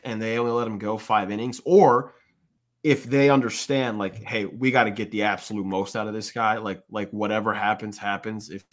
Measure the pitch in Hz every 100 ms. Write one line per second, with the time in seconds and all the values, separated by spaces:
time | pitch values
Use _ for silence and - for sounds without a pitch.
0 | 127 110 110 117 120 117 113 101 107 110
1 | - 107 98 107 123 - 143 190 151 123
2 | - - _ _ _ _ _ _ 151 135
3 | 120 139 139 135 117 - - 135 123 107
4 | 98 104 - 117 98 117 131 127 110 101
5 | 104 107 104 95 - 107 95 95 98 113
6 | 107 107 107 120 110 110 107 92 _ 107
7 | 101 104 104 107 107 104 104 107 107 101
8 | 104 98 110 107 107 98 -